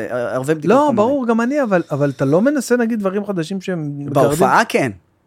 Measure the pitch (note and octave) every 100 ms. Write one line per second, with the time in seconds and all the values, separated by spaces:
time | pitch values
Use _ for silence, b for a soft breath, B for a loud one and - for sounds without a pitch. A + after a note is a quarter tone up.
0 | G#2 B2 A#2+ A#2+ C3+ D#3+ D#3 B3 D4 A3
1 | A3 C#4+ A#3+ A3+ A#3+ D4 B3 F#3 - C#3+
2 | C#3+ C3 C3+ D#3+ A#3+ D4 A3+ A#3+ A#3 A#3
3 | F#3+ F#3+ G#3 F#3+ D#3 F#3+ F#3 F3+ D3+ C#3+
4 | C#3+ C#3+ C#3+ D3+ C3 D3 A3+ A3+ C3+ G2
5 | _ _